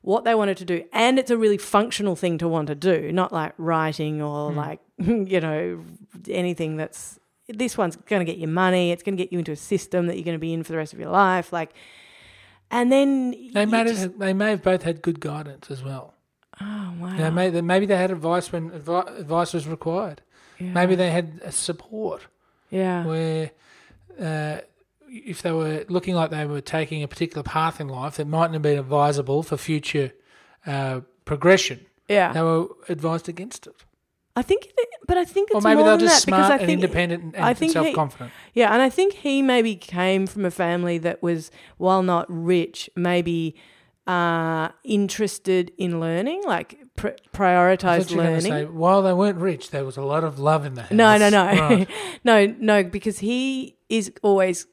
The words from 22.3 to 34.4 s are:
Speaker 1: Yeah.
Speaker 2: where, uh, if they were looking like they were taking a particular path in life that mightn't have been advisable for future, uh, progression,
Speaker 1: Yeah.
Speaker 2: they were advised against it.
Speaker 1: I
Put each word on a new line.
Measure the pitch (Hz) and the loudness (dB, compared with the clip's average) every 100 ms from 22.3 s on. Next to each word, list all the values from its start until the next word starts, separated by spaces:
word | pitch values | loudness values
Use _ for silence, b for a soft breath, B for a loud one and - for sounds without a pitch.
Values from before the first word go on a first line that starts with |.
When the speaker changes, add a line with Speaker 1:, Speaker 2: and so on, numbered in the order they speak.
| _ _ _ _ | _ _ _ _
Speaker 1:
Yeah. | 185 185 180 165 | -2 -2 -2 -2
Speaker 2:
where, | 160 160 160 156 _ b b b b _ 349 | -2 -2 -4 -6 _ b b b b _ -10
uh, | 170 156 151 156 - _ _ _ 302 | -6 -4 -6 -8 -14 _ _ _ -20
if | 247 247 170 | -18 -14 -6
they | 175 | -4
were | 160 156 156 - | -2 -2 -4 -4
looking | 180 185 180 | -4 -2 -2
like | 160 | 0
they | 151 147 | -2 -6
were | 147 | -6
taking | - 160 151 156 | -4 -4 -4 -6
a | 147 | -8
particular | - 170 151 | -6 -6 -6
path | - 160 160 - | -4 -2 -2 -4
in | 143 | -10
life | 127 143 147 | -8 -10 -8
that | 147 | -4
mightn't | 160 165 | 0 0
have | 160 | 0
been | 151 143 | 0 0
advisable | 131 147 147 143 135 143 | 0 2 2 0 -2 -2
for | 160 147 | -2 -8
future, | - 156 - 151 139 - b b b b - | -4 -4 -2 -4 -4 -8 b b b b -8
uh, | 139 135 131 131 _ - | -6 -4 -6 -12 _ -8
progression, | 147 165 190 - 240 _ _ - | 2 6 6 4 -8 _ _ 0
Speaker 1:
Yeah. | 202 175 | 2 2
Speaker 2:
they | 160 | 0
were | 165 165 180 - - | 0 0 -2 -10 -10
advised | 165 160 165 170 | -6 -4 -4 -8
against | 170 208 - - | -12 -14 -16 -20
it. | _ _ _ _ _ _ | _ _ _ _ _ _
Speaker 1:
I | - | -6